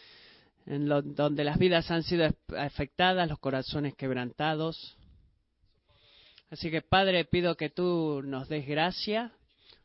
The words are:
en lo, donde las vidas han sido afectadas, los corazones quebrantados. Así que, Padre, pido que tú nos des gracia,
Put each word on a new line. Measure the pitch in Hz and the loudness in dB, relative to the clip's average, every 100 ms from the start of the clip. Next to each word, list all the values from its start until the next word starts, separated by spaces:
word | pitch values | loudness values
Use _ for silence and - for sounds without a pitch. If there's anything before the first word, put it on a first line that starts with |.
| - - - - _ _ - | -20 -20 -20 -20 _ _ -8
en | 143 147 | -4 0
lo, | 143 | 0
donde | 143 143 147 147 | -2 -2 0 0
las | 147 151 | 0 2
vidas | 180 165 165 | 4 4 2
han | 165 | -2
sido | 156 175 156 - - 87 | 0 2 2 0 -8 -6
afectadas, | 143 - 143 - 180 185 165 | -6 -4 -6 2 2 4 0
los | 147 | -2
corazones | 135 131 - 147 143 | -2 -4 -4 -4 -4
quebrantados. | - 135 127 123 - 151 156 160 160 - - - - _ _ _ _ _ _ _ _ _ - - - _ | -4 -4 -4 -4 -4 -2 -2 -4 -6 -14 -20 -20 -20 _ _ _ _ _ _ _ _ _ -20 -20 -20 _
Así | 156 165 | -10 -4
que, | 160 | -4
Padre, | - 185 196 175 160 | 4 4 6 4 2
pido | 180 175 165 | 2 2 0
que | 151 | -4
tú | - 180 175 156 139 | -2 0 2 0 -2
nos | 139 131 135 | -4 -8 -6
des | 151 135 | -6 -2
gracia, | 147 175 - 220 214 240 - _ _ _ - | 0 0 -2 -4 -4 -4 -12 _ _ _ -20